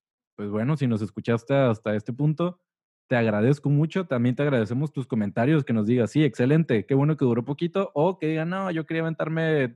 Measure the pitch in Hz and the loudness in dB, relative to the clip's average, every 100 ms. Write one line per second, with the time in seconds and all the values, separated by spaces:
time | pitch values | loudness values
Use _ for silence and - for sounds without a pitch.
0 | _ _ _ - 104 107 123 151 127 107 | _ _ _ -10 -6 -2 -2 0 0 0
1 | 107 107 120 117 - 139 127 110 110 107 | -4 -6 -2 -2 0 2 2 0 -2 -4
2 | - 123 151 151 175 180 _ _ _ _ | -4 -2 -2 0 -4 -6 _ _ _ _
3 | _ 120 113 104 117 147 139 143 160 190 | _ 0 2 2 2 2 2 2 0 -2
4 | 180 123 123 127 147 127 104 123 151 143 | -2 0 0 0 0 0 0 -2 -4 -6
5 | 123 113 101 117 127 160 139 113 104 123 | -4 -2 -2 0 2 2 2 0 2 2
6 | 107 147 147 - 123 160 151 113 - 135 | 2 2 0 2 2 2 2 0 2 0
7 | 147 151 131 117 135 143 170 196 196 147 | 2 0 0 0 -2 -4 -4 -2 -4 0
8 | 175 190 156 160 165 190 190 160 156 165 | 0 0 -4 -2 -4 -4 -4 -6 -4 -4
9 | 165 160 160 160 160 151 127 | -4 -4 -4 -2 0 0 0